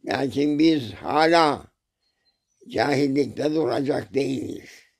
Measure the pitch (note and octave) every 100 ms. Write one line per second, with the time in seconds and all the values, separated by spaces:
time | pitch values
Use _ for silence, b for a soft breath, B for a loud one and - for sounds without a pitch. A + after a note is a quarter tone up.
0 | - A2+ C3+ B2+ D3 D3 E3 D#3 A2+ G2
1 | D2+ C#3 D#3+ E3+ D#3 B2 - _ _ _
2 | _ _ _ _ _ _ - A#3+ C3 C#3
3 | C#3+ C3+ B2 G#2 C#3+ D#3 C#3 B2 C3+ C3
4 | G#2 G#2+ C3+ C3 - - - - _